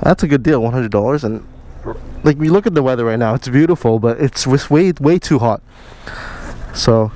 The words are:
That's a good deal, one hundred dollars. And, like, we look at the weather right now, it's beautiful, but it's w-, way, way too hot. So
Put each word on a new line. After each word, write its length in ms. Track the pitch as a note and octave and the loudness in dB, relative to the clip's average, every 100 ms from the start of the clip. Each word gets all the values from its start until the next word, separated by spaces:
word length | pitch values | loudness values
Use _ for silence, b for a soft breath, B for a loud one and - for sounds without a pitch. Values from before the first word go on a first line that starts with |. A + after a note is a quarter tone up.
That's 220 | - F#3+ | 2 0
a 40 | E3+ | 2
good 160 | C#3 | 2
deal, 180 | B2 C#3+ | 2 2
one 120 | A2+ | 0
hundred 180 | B2 A#2 | -2 0
dollars. 320 | G#2 G#2+ D3 | 0 0 -2
And, 220 | A#2+ A2 - - - - - - - - | -2 -6 -10 -20 -20 -16 -14 -14 -14 0
like, 140 | D3+ C#3+ | 0 2
we 120 | D#3 | 2
look 160 | F#3+ G#3+ | 2 2
at 80 | |
the 100 | D#3+ | 0
weather 220 | C3 B2+ A#2 | 0 0 0
right 140 | A2+ | 0
now, 140 | A#2 | 0
it's 140 | A#2 - | 0 0
beautiful, 520 | B2+ E3 E3+ A#2+ A2+ | 2 2 2 2 2
but 200 | A#2 A#2 | 0 0
it's 260 | C#3+ - C3+ | -2 -2 0
w-, 140 | C#3 - | 0 2
way, 240 | D3 F#3 E3 | 2 2 2
way 200 | C#3 F3+ | 2 2
too 200 | - D3 | 2 0
hot. 220 | A#2 G#2 - B B B B B B B B B B | 2 -2 -8 B B B B B B B B B B
So 380 | - - A2+ G#2+ | -4 0 2 0